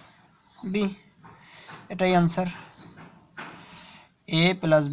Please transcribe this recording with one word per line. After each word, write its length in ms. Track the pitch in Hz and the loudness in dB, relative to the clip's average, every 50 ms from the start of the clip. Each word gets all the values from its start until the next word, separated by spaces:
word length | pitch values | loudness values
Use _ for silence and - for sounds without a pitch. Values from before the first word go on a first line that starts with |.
| - - - _ _ _ _ _ _ _ - - - 196 190 | -18 -20 -20 _ _ _ _ _ _ _ -20 -14 -10 -6 -2
b, 20 | 208 208 190 190 - - _ _ _ - - - - - - - - - - - - - - | -2 -2 -2 -4 -6 -16 _ _ _ -20 -20 -20 -20 -20 -20 -20 -20 -20 -20 -20 -20 -16 -12
এটাই 260 | - 180 185 185 185 | -6 -2 0 2 4
আনসার। 300 | 175 175 165 - - 185 180 - - - - - - - - - - - - - - - _ - - - - - - - - - - - - - - - _ _ _ _ - | 4 4 2 2 -2 -4 -4 -6 -10 -16 -20 -20 -20 -20 -20 -20 -20 -20 -20 -20 -20 -20 _ -18 -18 -16 -16 -18 -20 -20 -20 -20 -20 -20 -20 -20 -20 -20 _ _ _ _ -2
a 260 | 151 160 165 180 185 | 0 2 4 2 2
plus 320 | 185 180 160 156 151 151 143 | 0 2 4 4 4 4 2